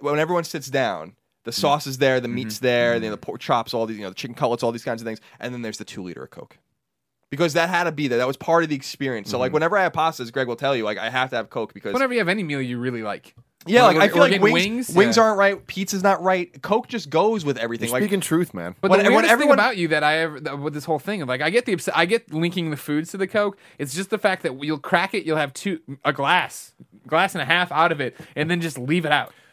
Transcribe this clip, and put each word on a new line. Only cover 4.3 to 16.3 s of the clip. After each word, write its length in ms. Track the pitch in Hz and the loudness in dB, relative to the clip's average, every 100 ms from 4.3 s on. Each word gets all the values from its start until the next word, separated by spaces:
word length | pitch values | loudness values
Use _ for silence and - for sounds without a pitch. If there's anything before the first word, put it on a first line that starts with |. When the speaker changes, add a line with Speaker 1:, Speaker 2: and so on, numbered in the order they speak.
Speaker 1:
cutlets, 300 | 117 123 120 | -4 -2 0
all 80 | 117 | -2
these 100 | 117 | -2
kinds 180 | 127 113 | -6 -6
of 60 | 113 | -8
things. 140 | 110 - - | -10 -16 -12
And 160 | 123 | -10
then 80 | 123 | -8
there's 160 | 113 104 | -10 -10
the 60 | |
two 180 | - 107 | -12 -12
liter 220 | 90 69 | -12 -12
of 60 | 67 | -14
Coke. 280 | - 67 _ _ _ _ _ _ _ _ | -18 -20 _ _ _ _ _ _ _ _
Because 220 | 139 170 | -2 0
that 160 | 165 170 | 2 2
had 160 | 175 | 2
to 80 | 175 | 0
be 160 | 151 139 | 0 0
there. 100 | 120 | 2
That 80 | 127 | 0
was 100 | 131 | -2
part 260 | - 165 | 2 2
of 60 | 160 | 2
the 60 | 139 | -4
experience. 540 | - - 135 113 98 | -6 -6 -6 -6 -6
So, 80 | 123 | -2
like, 100 | 127 | 0
Speaker 2:
Mm-hmm. 40 | |
Speaker 1:
whenever 240 | 147 170 202 | 0 2 2
I 60 | |
have 80 | 180 | 0
pasta, 320 | 160 160 156 | 0 -2 -4
as 80 | 117 | -6
Greg 160 | 135 123 | -4 -4
will 80 | 117 | -2
tell 180 | 139 | -2
you, 80 | 131 | 0
like, 160 | 107 98 | -2 -4
I 120 | 113 | -4
have 200 | 127 131 | -2 -2
to 60 | 120 | -4
have 140 | 101 | -6
Coke 220 | 120 107 | -8 -8
because 200 | 98 104 | -8 -4
Speaker 3:
Whenever 200 | 240 262 | -2 0
you 40 | 240 | 0
have 100 | 175 | 0
any 140 | 208 | -2
meal 180 | 160 139 | -4 -4
you 180 | 123 123 | -4 -4
really 220 | 127 120 | -4 -6
like. 320 | 107 92 - _ _ _ 165 | -6 -8 -12 _ _ _ 2
Speaker 1:
Yeah, 160 | 240 | 6
Speaker 3:
Or 40 | 220 | 8
Speaker 1:
like, 80 | 165 | 6
Speaker 3:
we're, 60 | |
Speaker 1:
I 40 | 202 | 4
feel 60 | 175 | 6
Speaker 3:
we're 40 | |
Speaker 1:
like 80 | 175 | 6
Speaker 3:
getting 120 | 190 | 6
Speaker 1:
wings, 200 | 208 175 202 233 247 | 4 4 2 -2 2
Speaker 3:
wings, 80 | 170 | 4
Speaker 1:
wings 200 | 226 226 | 4 6
Speaker 3:
yeah. 40 | |
Speaker 1:
aren't 120 | 220 196 | 4 4
right. 280 | 196 196 - | 2 2 -6
Pizza's 360 | 190 196 196 | -6 -4 0
not 200 | 196 170 | 2 2
right. 400 | 185 | 2